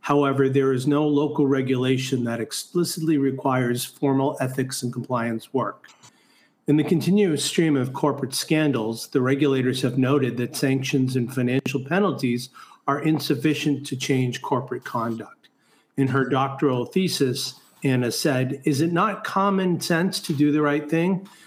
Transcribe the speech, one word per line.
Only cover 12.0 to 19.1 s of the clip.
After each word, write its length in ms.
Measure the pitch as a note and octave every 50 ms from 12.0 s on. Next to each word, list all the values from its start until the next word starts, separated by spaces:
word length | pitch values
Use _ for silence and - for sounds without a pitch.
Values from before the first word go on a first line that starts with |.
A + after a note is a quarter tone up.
| G#3 F#3+ C#3 - - B2 A#2+ A#2+ B2+ - _ - - - - _ _
are 140 | - C#3 D3
insufficient 840 | D#3 D#3 D#3 D3 - - D3 B2+ - D#3 D3+ C#3+ - D#3 C#3+ B2+ C#3
to 80 | - C#3
change 460 | B2+ - - C#3 C3 B2+ B2 A#2 -
corporate 440 | - - C#3 B2 B2+ - B2+ A#2+ -
conduct. 640 | - - A#2+ A2+ A#2 A2+ A2+ A2 - - _ _ - _ _ _ _ _ _ _ _ _
In 100 | - C#3
her 180 | C3 A#2+ C#3 C3+
doctoral 600 | B2+ C#3 C3 C3+ C3+ C3 - - C#3+ B2+ B2 A#2+
thesis, 680 | - - F#3+ F#3+ F3 - - C#3+ B2+ A#2+ - - - - - - _ _ _ -
Anna 280 | C#3 C3 B2 B2 A#2
said, 500 | A2 - - D#3+ C3+ B2+ C3 C3 C3+ - -
"Is 180 | D#3 C#3+ B2+
it 120 | D#3+ E3+ E3+
not 300 | E3+ G3 G#3+